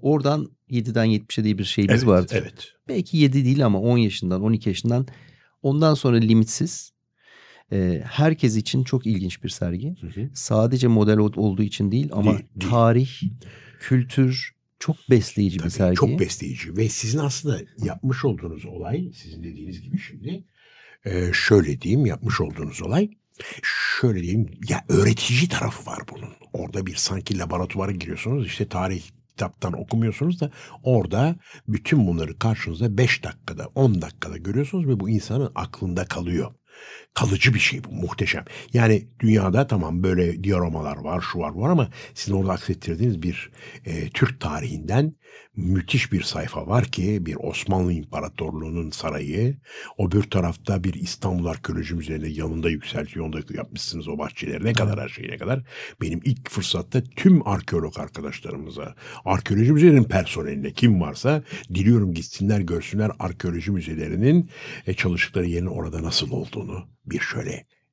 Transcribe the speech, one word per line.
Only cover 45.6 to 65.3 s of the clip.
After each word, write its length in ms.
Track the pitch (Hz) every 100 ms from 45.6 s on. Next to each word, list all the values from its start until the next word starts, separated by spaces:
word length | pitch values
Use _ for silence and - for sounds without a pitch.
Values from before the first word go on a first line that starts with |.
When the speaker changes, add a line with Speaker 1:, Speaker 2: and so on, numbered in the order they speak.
| 87 95 - 131 -
Speaker 2:
bir 100 | 95
sayfa 440 | - - 78 - 78
var 180 | 117 -
ki 400 | - 95 104 82
bir 100 | 76
Osmanlı 540 | - - - 95 90
İmparatorluğu'nun 960 | 82 76 76 87 - 80 78 80 85 78
sarayı, 680 | - 80 73 71 85 120 139 - - - -
öbür 240 | 92 101
tarafta 600 | 101 98 87 85 - 95
bir 100 | 92
İstanbul 520 | - 87 - 98 90 85
Arkeoloji 500 | 73 - 82 78 85
Müzesi'nin 340 | 76 78 78
yanında 360 | 76 80 82 85
yükseltiyor, 560 | 78 - - 73 82 80
onu 80 |
da 40 | 78 73
yapmışsınız 540 | - - - - 85 78
o 100 | 76
bahçeleri, 460 | 73 - - 78 101
ne 80 |
kadar 260 | 117 107 98
her 100 | 65
şey 180 | - -
ne 100 | -
kadar. 260 | 98 131 127 - - -
Benim 180 | 80 85
ilk 260 | 139 123 -
fırsatta 540 | - 87 90 - 127
tüm 440 | - - 190 175 101
arkeolog 520 | 95 - 85 78 -
arkadaşlarımıza, 960 | 71 - 71 - - 69 78 73 73 - - - 92
arkeoloji 460 | 95 - 104 117
müzelerinin 320 | 151 175 143
personeline 720 | 110 95 82 - 73 71 69
kim 280 | - 123 95
varsa 420 | 76 69 123 151 - - - 90
diliyorum 380 | 98 117 95
gitsinler 460 | 82 - - 98 104
görsünler 520 | 85 85 - 101 107 -
arkeoloji 520 | 92 87 90 85 85
müzelerinin, 800 | 95 80 80 78 82 123 170 175 - - - -
e, 60 |
çalıştıkları 540 | 92 95 85 -